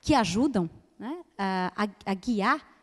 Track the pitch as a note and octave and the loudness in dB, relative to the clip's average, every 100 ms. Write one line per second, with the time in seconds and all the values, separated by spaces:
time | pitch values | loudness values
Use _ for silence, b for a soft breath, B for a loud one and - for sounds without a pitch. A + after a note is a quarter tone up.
0 | - D4 F#3 F#3 D4 G#3+ E3 - _ _ | 4 4 4 2 2 2 -2 -6 _ _
1 | G#3+ F4 - - G3 F#3+ F3+ - G#3 - | -10 -10 -12 -6 -4 -2 -4 -2 -4 -4
2 | - F#3+ A#3+ A3 G3+ D4 - _ | -6 -4 -2 0 0 -2 -4 _